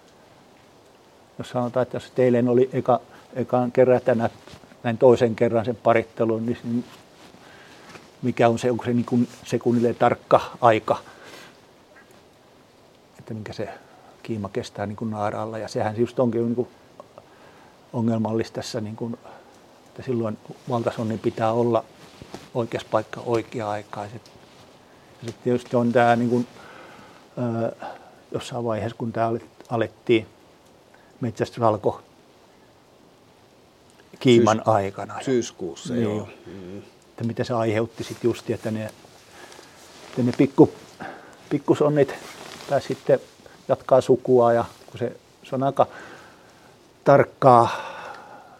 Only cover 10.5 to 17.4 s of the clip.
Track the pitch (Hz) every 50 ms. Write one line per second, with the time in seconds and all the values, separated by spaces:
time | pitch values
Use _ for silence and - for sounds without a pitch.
10.5 | - - - 117 110 107 - - 113 - - - - - - - - - - -
11.5 | - - - _ _ _ _ _ - - - _ - - - _ _ _ _ _
12.5 | _ _ _ _ _ _ _ _ _ _ _ _ _ - - - 117 110 104 113
13.5 | 113 - 107 98 - - - - - - - - - - - - 117 104 98 95
14.5 | - 123 107 - - - 104 101 107 104 120 110 107 104 104 107 110 107 107 113
15.5 | 110 110 107 - - 127 104 107 107 110 120 113 - - 127 120 107 117 117 117
16.5 | 120 120 120 - - - - - - - - - - - - - - -